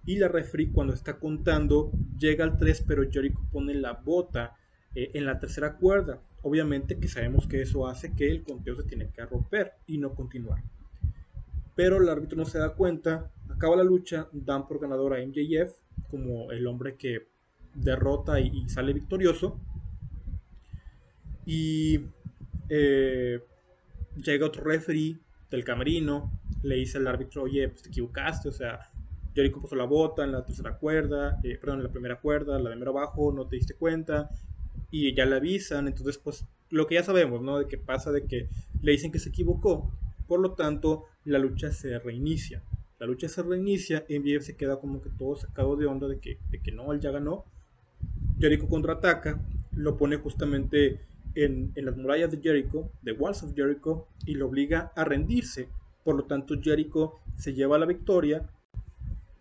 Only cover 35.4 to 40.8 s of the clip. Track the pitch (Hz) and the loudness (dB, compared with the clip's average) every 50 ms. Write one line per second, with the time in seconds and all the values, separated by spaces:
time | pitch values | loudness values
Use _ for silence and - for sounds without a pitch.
35.4 | 139 170 190 196 190 - 160 143 143 139 131 123 127 139 143 - _ 147 147 - | 2 2 0 0 -2 -2 -2 -2 -2 -2 -4 -2 -4 -4 -6 -4 _ -10 -8 -8
36.4 | - - - _ _ _ - 156 156 151 165 170 175 190 196 180 170 131 120 117 | -10 -14 -14 _ _ _ 2 2 2 4 4 2 2 6 6 6 6 6 2 -2
37.4 | 123 135 143 143 143 143 135 - - - 127 131 - 151 147 143 135 - 131 120 | -2 -2 0 0 -2 -2 -4 -8 -4 -2 -4 -2 0 0 0 0 0 0 -4 -4
38.4 | 113 - - - - - - - - 147 147 143 147 160 147 127 - - - - | -4 -4 -6 -8 -8 -4 -4 0 4 4 4 4 2 -2 -4 -4 -4 -2 -2 0
39.4 | 175 165 170 - - 208 175 147 131 - - - - - - - - - 170 175 | 2 2 2 2 4 2 2 2 0 -4 -4 -4 -6 -8 -6 -8 -4 0 2 2
40.4 | 190 185 185 - 160 151 151 147 | 2 2 0 0 -2 0 0 0